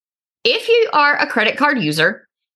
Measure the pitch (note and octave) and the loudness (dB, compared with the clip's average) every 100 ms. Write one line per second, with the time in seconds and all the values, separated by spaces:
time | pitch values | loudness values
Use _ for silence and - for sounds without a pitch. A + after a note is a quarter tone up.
0 | _ _ _ _ A3+ F4+ A4+ A#4 A4 D4+ | _ _ _ _ -2 -2 0 2 2 2
1 | C#4+ C#4+ D4 A#3 G#3+ - C#4+ C4 D3+ D3+ | 2 0 -2 -2 -2 0 0 0 -2 0
2 | E3 A3+ _ _ _ | 0 -2 _ _ _